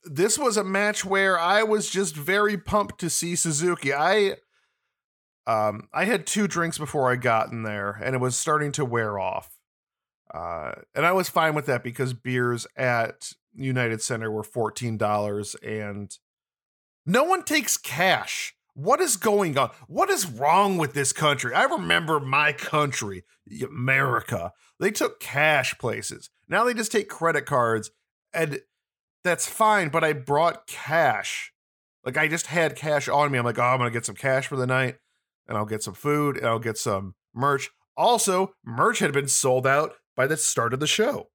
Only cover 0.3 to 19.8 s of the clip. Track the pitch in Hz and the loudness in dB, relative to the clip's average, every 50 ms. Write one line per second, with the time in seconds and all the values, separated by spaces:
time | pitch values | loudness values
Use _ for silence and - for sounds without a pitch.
0.3 | - - 294 247 208 214 196 190 190 196 208 208 208 - - 196 190 196 196 190 | 2 2 2 2 2 2 0 0 0 0 2 0 0 -2 -2 0 2 4 4 4
1.3 | 185 170 165 175 196 208 226 220 214 208 - - - 180 202 170 151 151 143 156 | 4 2 4 4 4 4 4 4 2 0 0 -2 -2 -2 -2 -2 -4 -6 -2 0
2.3 | 190 202 208 208 208 185 - - 196 208 202 202 - _ - 165 - - - 170 | 2 2 4 2 0 -2 -4 0 0 0 0 0 -6 _ -6 -4 -2 -2 -2 -2
3.3 | 175 165 - 170 151 143 160 180 175 165 - 143 135 143 151 175 196 214 202 190 | -2 -2 -2 -2 0 0 0 0 0 0 -2 -2 0 2 2 2 4 4 2 0
4.3 | 170 - _ _ _ _ _ _ _ _ _ _ _ _ _ _ _ _ _ _ | -2 -4 _ _ _ _ _ _ _ _ _ _ _ _ _ _ _ _ _ _
5.3 | _ _ _ 113 113 110 107 107 101 104 - _ - 147 180 202 247 247 - - | _ _ _ -2 0 2 2 0 -2 -4 -10 _ -4 -2 0 0 0 -2 -2 -2
6.3 | - 208 208 185 - 170 170 165 156 - 156 139 - 151 131 127 123 123 123 127 | -2 0 0 0 0 -2 -2 -2 -4 -6 -8 -4 -2 0 2 2 2 2 2 2
7.3 | 113 110 113 - - 117 110 110 104 104 98 101 101 107 - 131 131 127 123 127 | 2 2 0 -2 -4 -6 -6 -6 -4 -4 -4 -6 -6 -4 -4 -2 -2 0 0 0
8.3 | 120 - - 165 151 151 147 147 139 - 143 123 117 117 113 107 104 98 92 92 | -2 -2 0 0 0 0 0 -2 -4 -4 -4 -2 -2 -2 -2 -2 -2 -4 -4 -4
9.3 | 95 - - - - _ _ _ _ _ _ _ _ _ _ _ _ _ _ _ | -4 -6 -8 -10 -20 _ _ _ _ _ _ _ _ _ _ _ _ _ _ _
10.3 | - 80 87 87 85 82 76 62 - - - _ _ - 147 170 185 190 180 - | -12 -10 -8 -8 -8 -6 -8 -8 -10 -12 -16 _ _ 0 2 2 2 2 0 0
11.3 | - 175 160 160 151 151 139 - 131 120 - 123 120 - 135 127 127 113 _ 127 | 0 2 2 2 0 0 -2 -2 -2 -2 -2 -6 -6 -4 -4 -4 -4 -6 _ -4
12.3 | 127 127 123 120 120 117 - - _ - 131 127 120 117 113 110 - _ - - | -2 0 0 0 0 -2 -6 -10 _ -2 0 0 2 2 0 -2 -4 _ -16 -16
13.3 | - _ _ _ _ - 135 135 127 127 123 117 113 110 - - 131 113 113 110 | -16 _ _ _ _ -8 -4 -2 0 0 0 0 0 -2 -4 -4 -4 -4 -4 -4
14.3 | 107 107 104 - - 123 113 104 - - 123 120 113 104 110 104 104 104 104 104 | -4 -4 -6 -6 -4 -4 -4 -2 -4 -4 -6 -6 -2 0 0 0 2 0 0 -2
15.3 | 104 104 104 - - - - 110 110 107 104 104 101 101 104 98 - - _ _ | -4 -4 -6 -6 -10 -12 -10 -8 -8 -6 -6 -8 -8 -10 -12 -12 -16 -20 _ _
16.3 | _ _ _ _ _ _ _ _ _ _ _ _ _ _ _ 151 185 240 294 339 | _ _ _ _ _ _ _ _ _ _ _ _ _ _ _ 0 2 2 4 4
17.3 | 370 370 - - 294 302 233 - - - - - 120 143 175 190 165 117 95 - | 2 0 0 0 0 0 2 0 -4 -4 -4 -8 -2 2 4 4 4 2 0 -4
18.3 | - - - - - _ _ _ _ - 139 185 262 302 370 320 226 185 - 226 | -6 -6 -8 -8 -12 _ _ _ _ -6 2 2 2 4 4 0 0 0 2 2
19.3 | 208 202 202 165 139 139 131 113 - - | 2 4 2 2 2 2 0 0 -2 -12